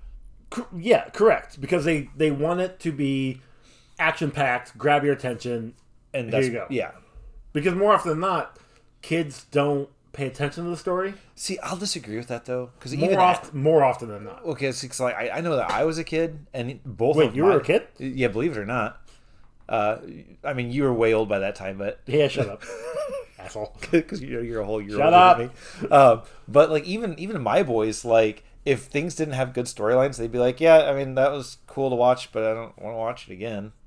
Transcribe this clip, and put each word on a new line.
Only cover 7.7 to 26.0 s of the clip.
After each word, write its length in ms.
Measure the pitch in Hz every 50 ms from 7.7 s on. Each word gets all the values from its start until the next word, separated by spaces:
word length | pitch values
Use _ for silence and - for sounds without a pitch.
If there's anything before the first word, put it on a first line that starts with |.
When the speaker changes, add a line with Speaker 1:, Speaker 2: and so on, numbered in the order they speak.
| 175
Speaker 1:
more 180 | 190 202 208 202
often 160 | 180 - 175
than 80 | 151 156
not, 360 | 180 190 180 156 139 - - - _ _ _ _ _ _ _ _ -
kids 420 | - 160 165 165 143 135 - - _
don't 380 | - 147 143 147 143 139 139 - _ _ _ _ -
pay 120 | - 139
attention 380 | 127 127 - 143 139 - 170 170
to 60 | 175
the 80 | 175
story. 360 | 156 - 185 180 180 190 196 202 - - _ _
Speaker 2:
See, 240 | - - - 190 -
I'll 160 | - 127 180
disagree 400 | 175 208 190 - 170 127 104 107
with 100 | 117 120 -
that, 160 | 123 117 -
though. 260 | - 123 127 123 123 - -
'Cause 160 | - 123 139
Speaker 1:
More 100 | 143 -
Speaker 2:
even 140 | 190 196 190
Speaker 1:
oft-, 280 | 185 180 175 - -
Speaker 2:
at 60 | - -
Speaker 1:
more 300 | 139 139 156 165 151 139
often 240 | 131 123 - 123 110
than 140 | 104 101 107
not. 200 | 107 - - -
Speaker 2:
Okay, 220 | 165 147 120 139
it's, 160 | 135 123 - 135
it's 160 | 127 - -
like, 160 | 127 123 101
I, 140 | 95 113 117
I 120 | 92 147
know 140 | 170 170 151
that 120 | 127 107 85
I 140 | 98 110 143
was 120 | 165 160
a 60 | 165 156
kid, 440 | - 156 160 165 165 156 147 147 - -
and 280 | 131 120 123 139 - -
both 340 | 131 101 90 117 135 147
Speaker 1:
Wait, 100 | 156 151 117
Speaker 2:
of 60 | 101
Speaker 1:
you 80 | 135 160
were 60 | 196
Speaker 2:
my 40 | 185
Speaker 1:
a 40 | 143
kid? 260 | - - 170 226 - - _ -
Speaker 2:
Yeah, 300 | 131 135 127 131 123 117
believe 240 | 98 113 139 - 135
it 40 |
or 80 | 107 101
not. 360 | 104 123 123 107 107 - - - - - - - _ - - - - _ - - -
Uh, 280 | 113 110 104 107 110 - - - - - - - - - -
I 100 | 147 139
mean, 180 | 127 120 120
you 120 | 123 143 143
were 100 | 135 123
way 200 | 113 117 113 113
old 160 | 110 110 101
by 100 | 104 98
that 160 | 95 101 104
time, 220 | - 95 98 95
but 220 | 95 98 104 - - -
Speaker 1:
Yeah, 200 | - 131 151 147
shut 200 | 131 - 143 127 101
up. 140 | 98 - - - - - - - - 523
Speaker 2:
<laughs> 380 | 605 539 523 539 466 - - -
Speaker 1:
Asshole. 360 | 92 - - 107 107 - - - - -
Speaker 2:
'Cause 280 | 165 165 156 - - -
you 140 | - 139 123
know, 40 | 120
you're 200 | 120 117 113 110
a 40 | 104
whole 160 | 101 110 107
year 160 | 104 101 104
Speaker 1:
Shut 160 | 117 143 160 175
Speaker 2:
older 20 |
Speaker 1:
up. 200 | 180 180 185 175
Speaker 2:
than 100 | 117 117 131 - - - - - - 208
me. 120 | - 156
Um, 260 | 139